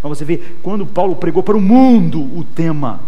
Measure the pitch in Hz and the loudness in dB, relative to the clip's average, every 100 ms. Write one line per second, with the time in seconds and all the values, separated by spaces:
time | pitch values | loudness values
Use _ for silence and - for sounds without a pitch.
0 | 151 147 151 160 - - 175 208 156 110 | -4 -4 -2 -2 -2 -2 -2 -2 -2 0
1 | 190 143 170 165 185 214 190 247 262 233 | 0 0 0 0 0 0 4 4 6 4
2 | 165 156 131 - - - 165 151 135 101 | 2 0 -2 -2 -2 -2 -2 -2 -2 -2